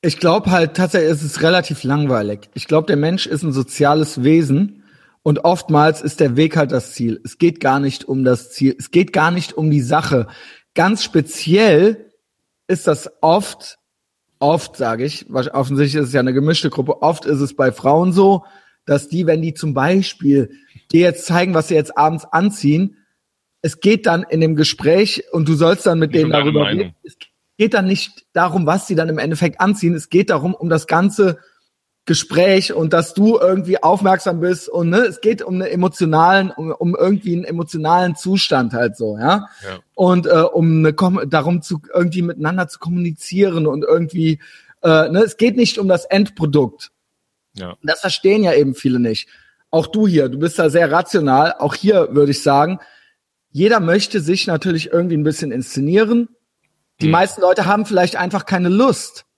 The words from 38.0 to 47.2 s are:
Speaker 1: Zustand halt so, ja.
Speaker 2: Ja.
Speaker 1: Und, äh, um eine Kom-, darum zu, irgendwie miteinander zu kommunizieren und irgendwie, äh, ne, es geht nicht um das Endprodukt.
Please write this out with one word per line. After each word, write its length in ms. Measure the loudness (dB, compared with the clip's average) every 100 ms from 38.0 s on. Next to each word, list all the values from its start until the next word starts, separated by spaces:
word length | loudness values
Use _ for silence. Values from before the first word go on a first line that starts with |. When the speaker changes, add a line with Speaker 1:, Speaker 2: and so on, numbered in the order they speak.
| 0 -4
Speaker 1:
Zustand 560 | -4 -2 0 -2 -2
halt 240 | -2 -4 -2
so, 200 | -8 -2
ja. 300 | 0 0 -2 -18
Speaker 2:
Ja. 160 | -16 -16 _
Speaker 1:
Und, 320 | -2 2 2 2
äh, 60 |
um 480 | 2 2 2 2 2
eine 100 | 2
Kom-, 340 | 2 0 0 -2
darum 320 | -2 0 -4
zu, 180 | -4 -10 -4
irgendwie 280 | -2 -2 -2
miteinander 460 | -4 -4 -4 -4 -6
zu 120 | -8
kommunizieren 880 | -8 -4 -4 -6 -8 0 0 2 -2
und 160 | -2 0
irgendwie, 540 | 0 0 -2 -2 -2 -6 -20 _ _
äh, 260 | 2 2 4
ne, 120 | 2
es 180 | 0 2
geht 180 | 0 2
nicht 220 | 0 0
um 100 | 0
das 160 | 0
Endprodukt. 880 | 0 0 0 -2 0 2 0 -4 -20 _ _ _